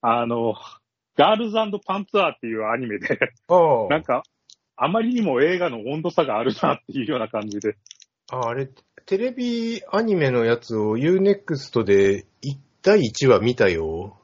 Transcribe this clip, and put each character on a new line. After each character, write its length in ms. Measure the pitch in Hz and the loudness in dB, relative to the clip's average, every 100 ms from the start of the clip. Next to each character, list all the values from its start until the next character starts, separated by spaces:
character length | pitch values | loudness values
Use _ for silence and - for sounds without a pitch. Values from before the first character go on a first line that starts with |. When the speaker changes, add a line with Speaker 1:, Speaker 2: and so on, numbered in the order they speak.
Speaker 1:
あ 220 | 120 120 | 0 0
の、 300 | 117 117 117 110 - - _ _ _ - | 0 -2 -2 -4 -10 -20 _ _ _ 2
ガ 180 | 151 | 4
ー 20 | 214 | 4
ル 140 | 233 | -2
ズ 80 | 220 | -2
ア 60 | |
ン 80 | 220 | -4
ド 80 | 202 | -6
パ 180 | - 190 | -6 -6
ン 80 | 202 | -2
ツ 100 | 208 | 0
ァ 40 | |
ー 80 | 175 | 0
っ 100 | 135 | -2
て 60 | 117 | -8
い 100 | 110 | -4
う 120 | 107 | -4
ア 80 | 117 | -4
ニ 100 | 123 | -4
メ 120 | 104 | -6
で、 200 | - - - _ _ | -4 -2 -4 _ _
Speaker 2:
あ 380 | 180 165 123 101 | 4 4 2 0
あ。 20 | |
Speaker 1:
な 100 | 151 | -2
ん 40 | |
か、 200 | 156 127 - _ _ - _ - | 0 -4 -4 _ _ -20 _ -4
あ 120 | 131 | -2
ま 140 | 214 | 0
り 120 | 226 | 0
に 80 | 247 | 0
も 200 | 208 127 | 0 2
映 160 | 151 180 | 2 2
画 100 | 175 | -2
の 140 | 117 | -4
温 180 | 107 151 | -8 -6
度 80 | 165 | -4
差 140 | 165 | -2
が 140 | 151 107 | 0 0
あ 60 | |
る 80 | 120 - | -2 0
な 120 | 156 | -2
っ 40 | - - | -2 -6
て 60 | |
い 100 | - | -8
う 40 | 117 | -4
よ 100 | 135 | -4
う 20 | |
な 100 | 113 | -4
感 200 | 110 107 | -6 -6
じ 100 | 101 | -6
で。 180 | 107 - _ - _ _ _ | -6 -6 _ -20 _ _ _
Speaker 2:
あ、 180 | 127 117 | -6 -4
あ 60 | |
れ、 140 | 123 139 _ _ - - | -4 -8 _ _ -20 -4
テ 120 | 196 | -2
レ 140 | 247 | -2
ビ 500 | 247 240 233 226 226 - | -4 -4 -4 -4 -6 -4
ア 80 | 196 | -2
ニ 140 | 233 | 0
メ 160 | 190 143 | 2 2
の 140 | 123 | 2
や 120 | 113 120 | 2 0
つ 200 | - 110 | -2 -2
を 200 | 107 113 | -2 0
ユ 200 | 147 185 | 2 2
ー 40 | |
ネ 140 | 196 | 2
ク 220 | 196 - 147 | 0 -2 -8
ス 160 | - | -2
ト 100 | 123 | -2
で 440 | 101 101 98 98 - _ | 4 4 4 2 -4 _
一 160 | 139 139 _ _ | -10 -10 _ _
対 180 | - 208 | 4 4
一 260 | 123 - 135 | 2 0 4
話 140 | 107 | 6
見 160 | 110 123 | 4 2
た 120 | 107 | 2
よ。 480 | 82 80 82 95 - | 2 -2 -6 -10 -16